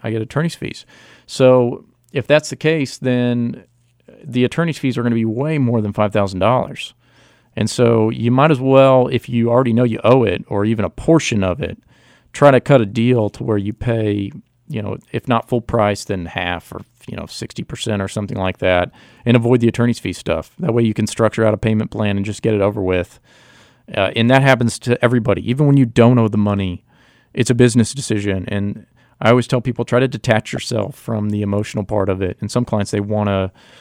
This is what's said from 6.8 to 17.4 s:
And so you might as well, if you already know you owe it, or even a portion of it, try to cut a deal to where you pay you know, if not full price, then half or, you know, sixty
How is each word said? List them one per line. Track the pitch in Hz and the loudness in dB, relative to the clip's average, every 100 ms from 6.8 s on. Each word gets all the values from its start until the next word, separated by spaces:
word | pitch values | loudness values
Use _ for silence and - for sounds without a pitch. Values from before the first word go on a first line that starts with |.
| - - _ _ _ _ _ - | -16 -18 _ _ _ _ _ -6
And | 107 | -4
so | - 120 113 110 | 2 2 4 2
you | 123 117 | 0 0
might | 131 151 | 2 2
as | 139 | 2
well, | 131 135 135 131 127 | 4 6 6 4 2
if | 127 - | -2 -4
you | 120 113 | -2 2
already | 120 131 | 2 2
know | 113 123 | 2 0
you | 113 | 0
owe | 107 131 | 4 4
it, | 110 87 - | 4 0 -4
or | 104 104 | -2 0
even | 110 | 0
a | 92 | -4
portion | - - 165 - 110 92 | -4 2 2 2 -2 -2
of | 90 | -2
it, | 85 - _ _ _ _ _ | -6 -10 _ _ _ _ _
try | - 143 | 4 6
to | 131 | 6
cut | - 139 | 4 2
a | 104 | 2
deal | 113 120 123 104 | 0 2 2 0
to | - | -4
where | 123 107 | -4 -2
you | 101 | -2
pay | 107 120 113 107 101 101 196 - _ _ | -6 -4 -2 -2 -2 -6 -10 -20 _ _
you | 127 | -8
know, | 101 104 - | -8 -10 -8
if | 120 - | -10 -2
not | 117 - | -2 0
full | 123 | -4
price, | - 117 104 101 - | -2 0 0 -2 -6
then | 98 85 | -8 -6
half | - 87 85 - | -6 -6 -6 -10
or, | 92 - _ - | -16 -18 _ -14
you | - | -14
know, | 82 | -14
sixty | - | -14